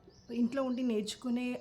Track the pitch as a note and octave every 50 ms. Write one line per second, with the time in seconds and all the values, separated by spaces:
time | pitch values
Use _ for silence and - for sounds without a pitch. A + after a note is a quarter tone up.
0 | - - - - - - A#3+ A#3 A#3+ A#3 B3 C#4 C4+ B3+ B3+ A#3 B3+ B3 A3+ G#3
1 | G3+ G#3 - - - B3+ A#3 A#3+ B3 B3 B3 -